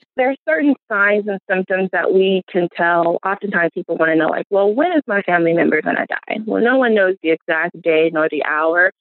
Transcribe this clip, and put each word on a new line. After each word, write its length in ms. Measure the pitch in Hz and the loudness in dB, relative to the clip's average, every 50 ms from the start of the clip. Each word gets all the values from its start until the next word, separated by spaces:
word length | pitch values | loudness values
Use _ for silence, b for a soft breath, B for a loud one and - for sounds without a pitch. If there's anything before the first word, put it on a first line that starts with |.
| _ _ - | _ _ -4
There 140 | 254 254 262 | -2 -2 -2
are 60 | 269 - - 320 | -2 -4 -4 -4
certain 260 | 311 320 294 294 262 - _ - | -2 0 2 0 0 -2 _ -6
signs 380 | 220 202 202 202 208 208 202 208 | -2 0 2 2 2 0 0 -4
and 100 | 196 190 _ - | -6 -8 _ -4
symptoms 400 | 190 185 185 - 190 185 185 180 | -2 -2 -2 -2 -2 -2 -2 -2
that 200 | - 175 - - | -2 -2 0 2
we 300 | 180 190 190 190 190 185 - - | 2 2 4 4 2 0 -2 -2
can 180 | - 180 175 170 - | -2 -2 -2 -2 -2
tell. 420 | - 175 170 175 170 165 170 175 - - | -2 0 2 2 2 2 0 -2 -2 -2
Oftentimes 480 | 190 202 - 202 202 196 180 170 160 - | -4 -6 -4 -6 -4 -2 0 0 0 -2
people 220 | 185 170 - 165 | -6 -6 -6 -2
wanna 200 | 160 160 160 160 | 0 0 2 2
know, 120 | 160 156 - | 2 2 0
like, 180 | - - - - | -2 -4 -4 -2
"Well, 220 | 196 196 196 202 208 | 0 2 2 2 2
when 180 | 254 320 359 | 0 0 -2
is 100 | 349 302 - | -2 -6 -6
my 160 | 240 202 202 | -4 -4 -4
family 320 | 185 - 175 175 170 165 170 | -2 0 0 2 2 2 2
member 260 | 170 151 156 156 156 | 2 0 0 0 0
gonna 260 | - - - - - | -2 -2 -4 -4 -4
die?" 320 | - - - - - - 220 220 | -6 -8 -10 -8 -8 -8 -6 -4
Well, 160 | 214 196 190 | -4 -2 0
no 140 | 220 240 254 | 2 2 2
one 180 | 269 262 233 220 | 2 2 2 2
knows 220 | 208 190 185 190 - | 2 2 0 0 -2
the 80 | - 160 | -2 -2
exact 500 | 160 160 - - 165 160 165 175 - 165 | -2 -2 -2 -4 -4 -2 -4 -6 -8 -6
day 300 | - 170 160 156 160 165 | -2 0 2 2 2 2
nor 160 | 165 156 156 156 | 0 0 -2 -2
the 140 | 156 147 - | -2 -4 -4
hour, 460 | - 151 151 160 160 170 175 180 185 - b | -2 -2 0 0 0 2 2 2 2 0 b